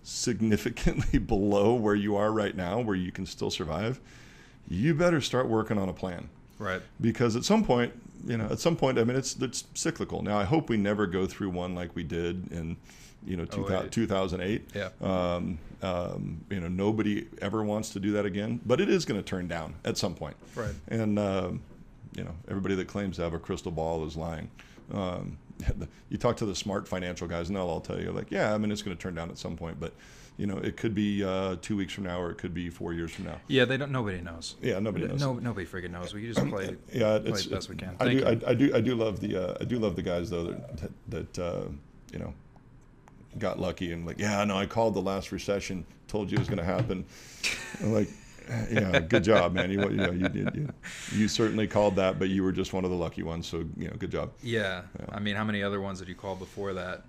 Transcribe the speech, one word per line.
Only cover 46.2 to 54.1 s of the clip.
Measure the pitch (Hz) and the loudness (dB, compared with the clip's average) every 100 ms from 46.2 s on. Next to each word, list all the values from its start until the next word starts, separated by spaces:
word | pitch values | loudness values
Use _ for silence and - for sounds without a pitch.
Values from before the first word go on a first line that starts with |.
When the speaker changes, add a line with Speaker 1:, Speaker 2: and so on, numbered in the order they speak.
| 101 | 0
Speaker 1:
you | 110 | 0
it | |
was | 120 | 0
gonna | 101 | 0
happen." | 82 90 117 92 87 - - - - - - - | 0 0 0 -2 -6 -14 -20 -6 -4 -4 -8 -2
I'm | 175 | 2
like, | 110 104 - - - - 117 110 | 4 2 -2 -18 -18 -6 -4 0
"Yeah, | 110 98 - | 2 4 2
good | 82 131 | 4 4
job, | 92 104 87 | 6 6 6
man. | 90 92 | 2 0
You, | 98 98 | 2 2
you | 104 | 2
know, | 92 | 0
you | 90 95 | 2 0
did, | 101 101 | 0 -2
you, | - 147 - - - - | -2 -6 -8 -12 -12 -4
you | 104 107 | 2 2
certainly | - 110 107 104 | 4 2 4 2
called | 104 104 95 | 4 6 6
that, | 95 - | 4 4
but | 95 | 2
you | 95 | 4
were | 95 | 4
just | 90 92 | 2 0
one | 95 | 0
of | 92 | 0
the | 90 | 0
lucky | 82 - | -2 -4
ones. | 82 85 82 | -6 -4 -4
So, | 85 80 - | -6 -6 -6
you | 80 | -8
know, | - | -6
good | 92 | -4